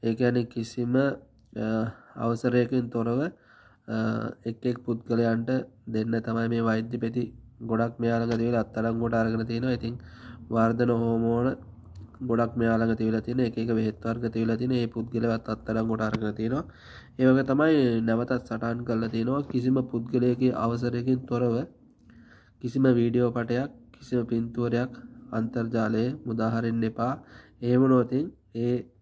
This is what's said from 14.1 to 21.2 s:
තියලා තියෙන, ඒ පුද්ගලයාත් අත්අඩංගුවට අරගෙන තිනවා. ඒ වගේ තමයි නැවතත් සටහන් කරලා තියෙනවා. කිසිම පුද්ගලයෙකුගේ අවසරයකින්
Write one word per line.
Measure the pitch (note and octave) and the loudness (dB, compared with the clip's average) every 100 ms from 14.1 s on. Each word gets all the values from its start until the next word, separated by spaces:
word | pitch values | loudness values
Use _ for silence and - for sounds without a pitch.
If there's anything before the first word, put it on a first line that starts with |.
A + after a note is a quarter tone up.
| A#2 A#2 | -4 -4
තියලා | A2+ A2+ A2+ | -2 0 0
තියෙන, | B2+ | 0
ඒ | B2+ A#2 | 0 -2
පුද්ගලයාත් | A2+ A2+ A#2+ A#2 A2+ - | -4 -4 -2 0 -2 -4
අත්අඩංගුවට | A2 - A2+ A2+ A2 | -8 -4 -2 0 0
අරගෙන | A2 G#2+ G#2+ G#2+ | -2 -2 -2 -2
තිනවා. | A2 C3+ - - - - - | -2 -2 -4 -14 -20 -20 -20
ඒ | - C3 | 4 6
වගේ | C3 C3+ | 6 4
තමයි | C3+ D#3 D#3 C3 A#2 | 4 6 6 4 2
නැවතත් | A2+ A2+ B2 B2+ | 2 0 2 -2
සටහන් | A#2 A2+ A#2 A#2+ A#2+ | -2 -4 -4 -4 -2
කරලා | A2+ A2+ | -2 0
තියෙනවා. | A2+ A2+ C3+ | -2 0 -2
කිසිම | C#3+ B2+ B2+ C3 | -2 -2 2 2
පුද්ගලයෙකුගේ | B2 A#2+ A#2 B2+ B2 B2 B2+ | 0 -4 -2 2 2 2 2
අවසරයකින් | - A2+ A#2 B2 A#2+ B2 C3 | 2 -2 0 -2 -2 0 0